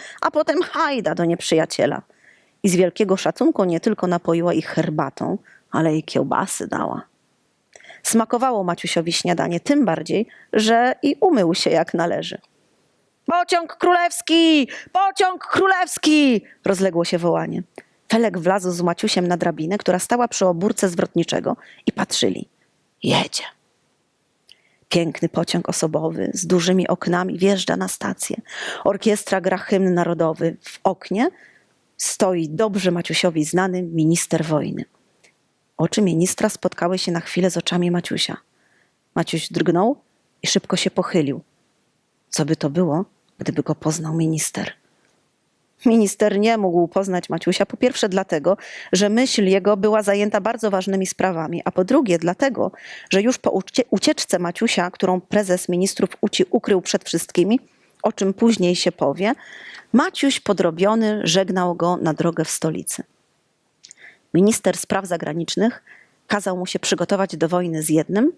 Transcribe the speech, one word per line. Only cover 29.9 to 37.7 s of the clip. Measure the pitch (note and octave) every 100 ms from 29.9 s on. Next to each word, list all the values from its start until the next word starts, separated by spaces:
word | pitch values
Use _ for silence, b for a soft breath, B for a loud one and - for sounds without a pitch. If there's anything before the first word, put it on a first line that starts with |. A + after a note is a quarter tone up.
narodowy. | F3 E3+ E3 E3 D#3 E3 -
W | - -
oknie | G3 - - F#3+ D#4+ b b b b _ _ -
stoi | - - F#3+ F3 D#3
dobrze | D#3 A3 G3 F#3
Maciusiowi | F3 - D#3+ F3+ D#3+
znany | D3+ F3+ F#3+ F3+
minister | F3 E3 D#3 E3+ - D#3+
wojny. | D#3 D3+ - - - _ _ _ b _ _ _ _ -
Oczy | D#3+ -
ministra | F#3+ D#3+ F#3 - G#3+
spotkały | - F3+ - F3 F#3
się | -
na | E3+
chwilę | - F3+ F3+
z | E3+
oczami | -